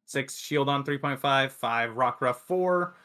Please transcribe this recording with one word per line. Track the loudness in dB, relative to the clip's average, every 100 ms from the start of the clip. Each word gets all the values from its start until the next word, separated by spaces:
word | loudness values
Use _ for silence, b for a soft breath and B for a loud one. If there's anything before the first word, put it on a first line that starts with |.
| -6
Six, | -4 -4 -8
Shieldon, | -2 0 2 0 0
three | -2
point | -2 -2
five. | 2 2 2
Five, | -2 -2 0 0 0
Rockruff, | 0 2 -2 -2
four. | -2 0 2 2 0 B